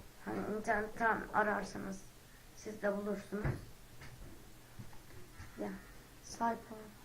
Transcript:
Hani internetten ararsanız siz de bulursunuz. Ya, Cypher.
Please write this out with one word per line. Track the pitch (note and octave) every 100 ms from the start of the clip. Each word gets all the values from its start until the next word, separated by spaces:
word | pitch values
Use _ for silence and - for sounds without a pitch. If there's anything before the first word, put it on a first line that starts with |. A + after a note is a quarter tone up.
| - - G3+
Hani | G#3+ - G#3+
internetten | A3 G#3 G#3+ - A3+ G#3 -
ararsanız | - G#3+ G3+ G3 G3+ G3 F#3+ - - - - - -
siz | G#3+ G#3
de | G3+ G3
bulursunuz. | G#3 G3 - G3+ - - - - - - - - - - - - - - - - - - - - - -
Ya, | G#3 F#3+ - - - -
Cypher. | - - A#3 A3+ - G#3+ G#3+ G#3+